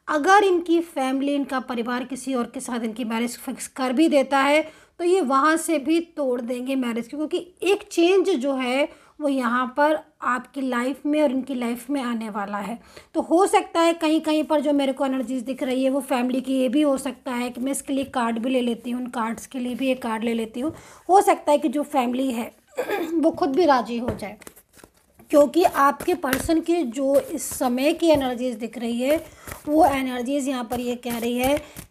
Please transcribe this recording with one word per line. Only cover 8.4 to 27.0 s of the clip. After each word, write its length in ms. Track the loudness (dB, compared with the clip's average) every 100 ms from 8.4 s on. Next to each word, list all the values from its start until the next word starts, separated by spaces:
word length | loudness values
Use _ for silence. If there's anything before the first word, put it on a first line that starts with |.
| 0 -2
है, 340 | 0 0 0 -4 _ -4
वो 60 | -2
यहाँ 460 | 0 0 0 -2 2
पर 220 | 2 2 -4 -8
आपकी 400 | -4 -4 -6 -6
लाइफ 440 | -4 -2 -2 -4 -2
में 160 | 2
और 100 | 2
इनकी 240 | 0 -4 -4
लाइफ 340 | -4 -6 -4
में 120 | -4
आने 280 | -2 -4 -4
वाला 280 | -6 -6 -6
है। 220 | -8 -10 -14 -20 -8
तो 80 | -4
हो 260 | 2 4 4
सकता 320 | 2 2 2
है 140 | 2
कहीं 280 | 2 0 0
कहीं 220 | 0 0
पर 160 | 2 0
जो 140 | 2
मेरे 200 | 2 0
को 120 | 0 -2
एनर्जीज 380 | -2 -4 -6
दिख 200 | -6 -6
रही 200 | -4 0
है, 60 | 0
वो 120 | 0
फैमिली 400 | -2 -2 0 -2
की, 120 | -2
ये 160 | 0 2
भी 120 | 2
हो 160 | 2 2
सकता 340 | -4 -8 -8
है 180 | -6 -6
कि 120 | -4
मैं 100 | -4
इसके 220 | -4 -4
लिए 100 | -4
कार्ड 360 | -2 -2 -2 -2
भी 100 | 0
ले 120 | 0
लेती 300 | 0 -4 -4
हूँ, 100 | -6
उन 60 | -6
कार्ड्स 400 | -6 -6 -6 -10
के 120 | -8
लिए 160 | -6 -2
भी 160 | -2
एक 100 | -2
कार्ड 220 | -2 -4
ले 100 | -2
लेती 260 | -4 -6 -6
हूँ। 140 | -8 -8 -18 -10 4
हो 120 | 6
सकता 300 | 6 2 4
है 60 | 2
कि 120 | 2
जो 140 | -2
फैमिली 480 | -2 0 0 0 -2
है, 240 | -2 -6 -12 _ -8
<clears throat> 340 | -4 -4 -2
वो 180 | 2 2
खुद 240 | 2 -2 2
भी 100 | 4
राज़ी 320 | 4 0 -4
हो 120 | -4
जाए, 280 | -6 -8 -14 -20 -20 _ _ -20 _ _ _ 0
क्योंकि 340 | 4 4 4
आपके 500 | 2 4 2 2 -2
पर्सन 480 | -2 0 -2 0 0
की 220 | 0 -2
जो 360 | -2 -2